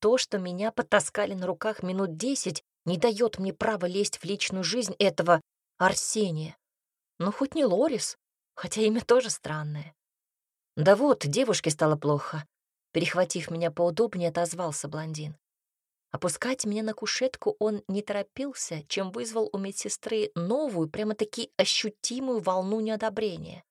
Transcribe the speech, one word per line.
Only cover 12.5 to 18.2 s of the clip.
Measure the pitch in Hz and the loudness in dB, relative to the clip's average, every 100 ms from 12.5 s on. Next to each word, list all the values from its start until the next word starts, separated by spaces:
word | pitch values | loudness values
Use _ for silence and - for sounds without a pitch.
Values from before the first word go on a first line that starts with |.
| _ _ _ _ | _ _ _ _
перехватив | 165 170 180 180 180 156 | -2 0 2 0 0 -6
меня | 165 170 | -2 -2
поудобнее, | 156 175 160 226 190 170 | 2 0 2 0 0 -2
отозвался | 165 170 170 170 147 147 | 0 -2 -2 -4 -4 -6
блондин. | 151 160 156 151 151 _ _ _ _ _ _ _ | -8 -6 -8 -8 -12 _ _ _ _ _ _ _
Опускать | 139 180 - 247 269 | -4 -4 -2 -4 -2
меня | 214 208 | -2 -2
на | 220 | -4
кушетку | 214 214 - 254 - 214 - | -4 -4 -2 -2 -2 -4 0
он | 214 208 - | 0 -2 -4
не | 196 | -4
торопился, | 208 202 | -2 -4